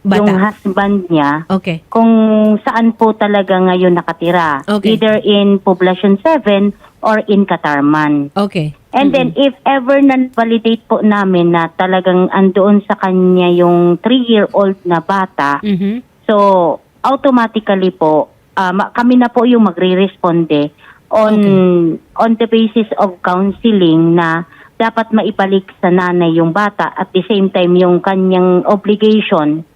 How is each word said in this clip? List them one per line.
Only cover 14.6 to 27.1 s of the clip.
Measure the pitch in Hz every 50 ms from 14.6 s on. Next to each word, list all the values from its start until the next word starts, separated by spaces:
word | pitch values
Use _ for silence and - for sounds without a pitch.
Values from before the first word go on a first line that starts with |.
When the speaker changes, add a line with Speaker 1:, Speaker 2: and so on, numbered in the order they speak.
| 202 196 196 196 _
Speaker 2:
na | 180 175 165
bata, | 160 - 196 196 190 185 _ - 143 143 143 139
Speaker 1:
Mm-hmm. | - 208 202 175 196 196 214 247 254 _ _ _ _
Speaker 2:
so, | - 220 202 202 202 190 185 175 160 135 - _ _ _ _ -
automatically | 240 269 269 - 285 254 247 233 220 - 214 214 - 202 190 185 185
po, | 180 - 165 156 156 151 135 - _ _ _ _ _
ah, | - 190 185
ma-, | 180 196 196 -
kami | - - 240 247 254
na | 247 247 233
po | - 247 226
yung | 247 247 233 214
magre-responde | 196 170 - 185 185 185 180 196 190 - _ - 180 165 170 165 156 156 147 147 151 _ _ - - - _ _ _
on, | - 214 220 214 214
Speaker 1:
Okay. | 214 208 202 196 190 185 180 180 175 170 165 160 - _ _ _
Speaker 2:
on | - 214 233 226
the | 220 233
basis | 226 - 226 226 214 - 240 214 214 -
of | - 202 196 180 -
counseling | - 185 180 185 196 196 185 - - 233 214 202 180 165 160 160 165 165 165
na | 175 170 165 160 165 170 _ - - - - _
dapat | _ 226 226 220 226 220 220
maibalik | 214 220 202 220 202 - 196 190 196 196 190 - - _
sa | - 180
nanay | 175 185 180 180 175 180 175 170 160
yung | 165 165 165 160
bata | 196 208 202 208 - 170 -
at | - - 180 -